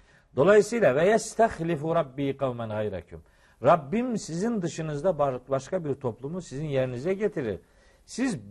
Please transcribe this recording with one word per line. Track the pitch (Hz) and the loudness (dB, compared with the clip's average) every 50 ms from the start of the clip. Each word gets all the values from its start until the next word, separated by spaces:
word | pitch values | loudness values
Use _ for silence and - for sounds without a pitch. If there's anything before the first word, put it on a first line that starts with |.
| _ _ _ _ _ _ _ | _ _ _ _ _ _ _
Dolayısıyla | 127 143 185 208 214 202 208 233 233 196 143 127 | 4 6 8 8 8 6 6 2 4 4 4 4
"Ve | 147 170 196 | 4 4 4
yestehlifu | 220 220 - - - - 226 220 - - 165 165 170 139 147 165 165 | 4 2 0 -2 2 2 2 2 2 -2 -2 -2 -2 -2 -2 0 0
Rabbi | 170 156 131 123 139 139 139 131 | 0 0 -2 -4 -4 -2 -2 -2
kavmen | 135 139 131 123 117 117 110 | -2 -2 -4 -2 -4 -6 -4
gayrekum." | 107 107 107 104 95 87 - - 87 80 - _ _ _ _ _ _ _ | -4 -4 -4 -4 -4 -6 -10 -12 -18 -18 -18 _ _ _ _ _ _ _
Rabbim | 110 135 170 175 139 131 175 226 247 262 226 196 | 4 4 4 4 2 -4 -4 -4 -4 -2 -4 -6
sizin | - - 156 170 196 233 240 214 | -6 -6 -6 -4 -4 -2 -2 -2
dışınızda | 170 160 - - 160 156 151 143 147 190 175 143 | -4 -4 -6 -6 -8 -6 -6 -2 0 0 0 2
bar-, | 147 139 127 127 - - | 0 0 0 -4 -4 -4
başka | 135 135 131 - 190 190 160 | -4 -4 -2 -4 -6 -4 -4
bir | 147 131 | -4 -4
toplumu | 127 - 123 107 - 131 143 170 185 | -2 -4 -6 -6 -6 -10 -8 -8 -8
sizin | 170 - 127 135 160 | -10 -10 -10 -8 -6
yerinize | 139 135 131 131 127 123 120 135 185 202 | -2 -2 -2 -2 -2 -4 -4 -4 -4 -2
getirir. | 190 214 202 208 170 131 110 95 82 - _ _ _ _ _ _ _ _ | -2 -2 -4 -4 -2 -4 -4 -4 -6 -10 _ _ _ _ _ _ _ _
Siz | - - - 254 269 196 120 101 101 | -14 -6 -4 -2 -2 -2 -4 -8 -4